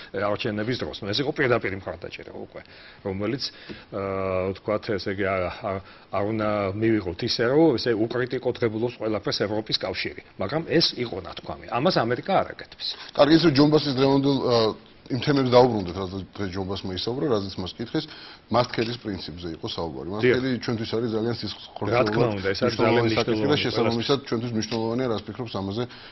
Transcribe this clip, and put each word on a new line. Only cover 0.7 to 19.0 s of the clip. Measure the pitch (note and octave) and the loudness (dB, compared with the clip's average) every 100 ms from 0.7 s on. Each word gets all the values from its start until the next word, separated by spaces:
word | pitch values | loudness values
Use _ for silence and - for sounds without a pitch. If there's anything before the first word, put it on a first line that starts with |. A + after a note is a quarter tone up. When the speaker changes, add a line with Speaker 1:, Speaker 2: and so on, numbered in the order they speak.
| A#2+ | -4
Speaker 1:
დროს". | E2+ - | -4 -8
ეს | G2 A2 | -4 -2
იყო | C#3 | -2
პირდაპირ | D#3 C3+ A#2 G#2 | 0 2 2 0
მხარდაჭერა | F#2+ F#2+ E2+ F2 - G2+ | -6 -8 -10 -10 -12 -14
უკვე, | - G#2+ - - - - - | -14 -14 -16 -18 -20 -20 -10
რომელიც, | G2+ F#2+ G#2 C3 - - - - - | -6 -4 -2 -2 -6 -10 -16 -16 -10
ე, | G#2 G2 F#2+ F#2+ F#2 F#2 | -6 -4 -2 0 0 0
ვთქვათ, | F#2 - G#2+ - | -4 -2 -2 0
ესე | G2+ G#2+ | -4 -2
იგი, | G2 | -2
ა-, | F#2+ F#2+ F2+ | 0 0 -2
ა-, | - G#2+ F#2+ F#2+ - - | -4 -6 -6 -8 -20 -6
არ | G2 | -2
უნდა | G2+ A2 G#2+ G#2 G2 | -2 0 0 0 0
მივიღოთ | G#2 A2+ A2 F#2 E2 | 0 2 2 0 -4
ისე, | A#2+ - | -4 0
რომ, | A#2 C#3+ E3 | 2 6 6
ესე, | A2+ B2+ | 4 2
უკრიტიკოდ | G#2 A#2 A#2+ B2 C3 B2+ | 2 0 0 -2 -2 -2
ღებულობს | A#2 A#2 G#2+ A#2+ - | 0 0 0 -4 -2
ყველაფერს | A2 G#2 - - | -4 -2 -2 -2
ევროპის | G#2 G#2+ A2 G#2 | 0 -2 -2 -4
კავშირი. | F#2+ F#2 - - - | -2 -4 -6 -8 -16
მაგრამ | - F#2+ D3+ | -6 -4 -2
ეს | E3 D3 - | 2 2 2
იყო | - A#2 G2 | 0 -6 -6
ნათქვამი. | F2+ - - - - | -10 -12 -12 -12 -4
ამას | A#2 E3+ F3 | 0 2 2
ამერიკა | A#2 B2 - | 0 -2 0
არ | F#3 - | 0 0
აკეთებს. | - - - - - - | -6 -14 -10 -10 -10 -6
Speaker 2:
კარგი, | - C#3+ | 4 6
ის, | D#3+ | 8
რომ | E3 | 8
ჯონ | C3+ D3 | 6 6
ბასის | D3+ D3 | 6 2
დღევანდელ, | B2+ C3+ C#3 C#3 C3+ | 2 4 4 4 2
ე, | A2 A#2 A2 - - - | 4 4 4 0 -10 -20
იმ | - B2+ | -6 -4
თემებს | D3+ C#3+ B2+ | 2 2 8
დაუბრუნდეთ, | B2 B2+ G#2+ F2+ F2 | 8 8 6 -2 -4
რაც | F#2+ G2 F2 | -6 -6 -10
დღეს | - G2+ | -6 -6
ჯონ | F#2 F#2 | -4 -4
ბასმა | F#2+ G2 | -4 -4
ისაუბრა, | F#2 - B2+ C#3+ | -4 -4 -2 2
რაზეც | G#2+ G2 F#2 | 2 0 -6
მას | F2+ | -8
კითხეს, | - - D#3+ D#3 - - - | -8 -4 -4 -4 -12 -18 -18
მასტქელის | - A2 B2 - A2+ | -2 0 0 0 -2
პრინციპზე | A#2 | -4